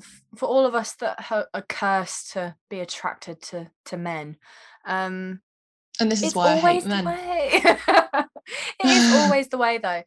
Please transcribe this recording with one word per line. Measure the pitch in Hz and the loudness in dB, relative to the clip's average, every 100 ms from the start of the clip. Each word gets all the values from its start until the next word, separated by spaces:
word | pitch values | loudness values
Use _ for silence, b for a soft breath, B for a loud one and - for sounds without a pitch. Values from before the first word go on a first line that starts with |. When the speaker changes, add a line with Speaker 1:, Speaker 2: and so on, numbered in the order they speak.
Speaker 1:
F-, | - - _ - | -14 -20 _ -8
for | 262 | 0
all | 269 262 | 2 2
of | 233 | 0
us | 220 - | -4 -6
that | 240 - | -8 -8
ha-, | - 214 - | -4 -4 -4
are | 202 | -8
cursed | - - 202 190 180 - - | -10 -4 0 0 -2 -10 -10
to | 196 175 160 _ | -8 -8 -12 _
be | 196 | -10
attracted | 175 - - - - 160 | -10 -8 -8 -8 -14 -16
to, | - 175 165 _ - | -14 -12 -14 _ -14
to | 175 | -10
men. | 175 160 151 156 B B B B 196 | -8 -8 -12 -18 B B B B -4
Um, | 185 185 185 185 190 _ _ _ _ _ - | -2 -2 -6 -8 -10 _ _ _ _ _ -2
Speaker 2:
And | 220 | 0
this | 220 | 0
is | 311 | -2
Speaker 1:
it's | 180 | 2
Speaker 2:
why | 175 | 2
I | 320 | 4
hate | 349 | 4
Speaker 1:
always | 359 | 2
the | 302 | 0
Speaker 2:
men. | 302 339 | -2 -4
Speaker 1:
way. | 349 349 349 277 359 | -6 -4 -4 0 4
<laughs> | 359 339 - 370 - 285 285 - B B B - | 4 4 4 4 4 -2 -4 -10 B B B 0
It | 262 | 4
is | 247 233 | 6 6
Speaker 2:
<laughs> | 233 | 6
Speaker 1:
always | 240 277 269 | 6 2 0
the | 254 | 0
way, | 233 233 | 0 0
though. | 196 175 | -2 -6